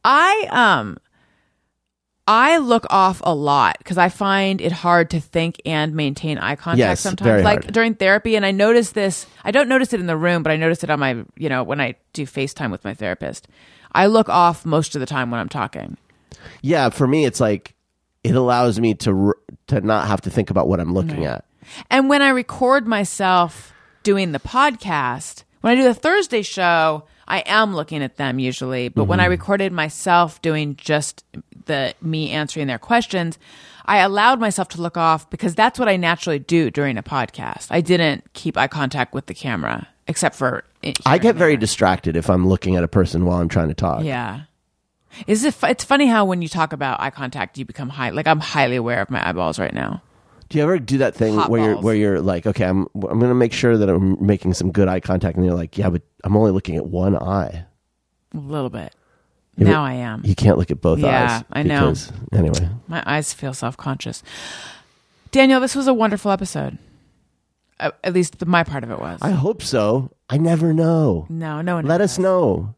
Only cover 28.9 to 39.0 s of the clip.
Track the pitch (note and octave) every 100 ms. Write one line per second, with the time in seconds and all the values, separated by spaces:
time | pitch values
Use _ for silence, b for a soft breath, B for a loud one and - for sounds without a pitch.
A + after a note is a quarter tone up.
28.9 | - G2+ F#3 F3+ F3+ - G3+ G3 F3 D#3
29.9 | - F#3+ F3 E3 - E3 D#3 D3 C#3 -
30.9 | D3+ C#3+ - _ - - - - C#3+ C3
31.9 | - D#3+ D#3+ D3+ D3+ D3+ D#3+ C#3 A#2 -
32.9 | A#3+ A#3 F#3 E3 - B B B B -
33.9 | G3+ F#3+ G3+ A3+ C4 A3 F#3+ F3+ E3 E3+
34.9 | F3 E3 D#3+ - - G3 E3 A3+ B3 A#3
35.9 | F#3+ F3+ E3+ - D3 C3+ E3+ C#3+ - C#3+
36.9 | A2 - C#3 A#2 - A#1 - - E3+ D#3+
37.9 | F3+ D#3+ - _ - D#3+ - C3+ D3+ C3
38.9 | C#3